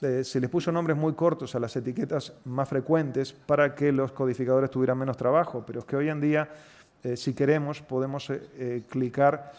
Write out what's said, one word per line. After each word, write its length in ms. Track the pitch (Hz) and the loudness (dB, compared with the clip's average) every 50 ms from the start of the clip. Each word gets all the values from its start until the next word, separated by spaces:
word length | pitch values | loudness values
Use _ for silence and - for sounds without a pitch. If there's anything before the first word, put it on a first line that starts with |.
eh, 220 | 151 135 127 131 131 | -2 0 0 0 -2
se 160 | - - 135 | -2 -2 -2
les 100 | 127 123 | 0 0
puso 220 | - 175 - 175 | 0 -2 0 0
nombres 240 | 165 170 170 160 151 | 0 0 0 0 0
muy 160 | 147 156 160 | 2 0 0
cortos 420 | 151 - 165 175 165 - 135 - - | 0 2 2 2 2 0 -4 -6 -4
a 60 | 123 | -4
las 160 | 120 113 - | -4 -2 -4
etiquetas 560 | 135 113 127 120 - 220 135 160 143 - - - - - | -4 -4 -4 -4 -4 -2 -2 -2 -4 -4 -6 -12 -14 -12
más 240 | 131 123 135 135 - | -6 -4 -4 -2 -2
frecuentes 640 | - 135 131 - 160 160 151 135 123 135 135 - | -2 -2 0 2 2 2 2 0 -2 -2 -4 -4
para 420 | - - - - 147 143 147 143 143 | -8 -8 -2 2 4 4 4 4 2
que 180 | 143 143 147 | 2 2 2
los 200 | 139 135 135 131 | 4 2 0 0
codificadores 580 | - - 135 127 120 127 127 123 131 135 135 131 | -2 -2 -2 0 0 0 2 2 4 4 2 2
tuvieran 280 | - 131 131 127 127 131 | 2 2 2 2 2 0
menos 180 | 135 135 120 | -2 -4 -2
trabajo, 460 | - 120 123 139 165 165 - - 120 110 | 0 2 4 4 4 2 0 -4 -8 -8
pero 140 | - 104 120 | -8 -10 -10
es 60 | 113 | -6
que 100 | - 139 | -4 -2
hoy 120 | 139 147 156 | 0 0 0
en 120 | 151 147 | 0 0
día, 280 | 147 151 151 151 151 147 - - - - - - - _ _ _ | 2 2 2 2 0 -2 -8 -18 -20 -20 -20 -20 -20 _ _ _
eh, 140 | - 127 123 | -6 -6 -6
si 180 | 123 - 143 120 | -4 -4 -4 0
queremos, 480 | - 143 135 151 156 147 143 147 - | 2 4 4 4 2 0 -4 -8 -10
podemos, 480 | 147 - 131 127 135 135 135 143 - - | -8 -6 -4 -2 -2 -2 -4 -6 -6 -6
eh, 180 | 135 - - - - | -8 -8 -8 -12 -10
eh, 260 | 131 127 120 120 120 107 - | -8 -6 -4 -4 -6 -6 -6
clicar 640 | - 131 131 123 123 143 139 143 156 147 - - - | -4 -2 -2 0 2 4 4 4 4 2 -4 -12 -18